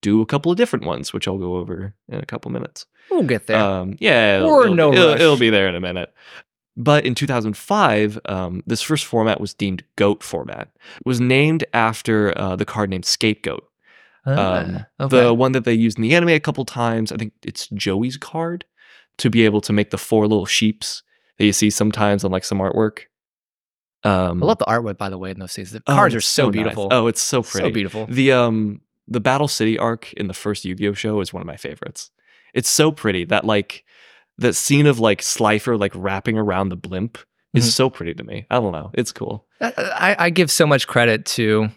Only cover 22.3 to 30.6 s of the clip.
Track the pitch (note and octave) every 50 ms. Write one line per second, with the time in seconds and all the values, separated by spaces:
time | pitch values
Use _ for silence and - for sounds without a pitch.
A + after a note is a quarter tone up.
22.3 | F#2 F#2 - - G#2 G2 F#2+ F#2+ - A2 A2 G#2+ - - - _ _ _ _ _
23.3 | _ _ _ _ _ _ _ _ _ _ _ _ _ _ - A2 G2 F#2 F#2 F2+
24.3 | F2 F2+ - E3 A3+ - - - A2 A#2+ A#2+ G#2+ G2 _ G#2 G2 F#2+ F#2 F#2+ F#2
25.3 | F#2+ F#2+ F#2+ F2+ - - G2 F#2 G#2+ A2 _ - C#3 C#3+ G#3 E3+ A#2+ A2+ G#2 -
26.3 | - - C#3+ A#2 G2+ A2 A2 A2 A2 A2 G2+ G2 B2 B2+ A2+ A#2 A2 - - -
27.3 | - B2+ A2+ - - G2 F#2 F2 - A2 G2 F#2+ - G#2+ A2 G#2+ B2 B2+ C#3 C3+
28.3 | C3 B2+ B2 A#2 A2 A2 A2 G#2 G#2 - _ _ _ _ _ - - B2 G#2 B2+
29.3 | C3 C#3 D3 C#3+ - - A2+ A2 A2+ - G2+ A#2 A#2 A2+ - - - - G#2 F#2+
30.3 | F#2 - - G#2 G#2 -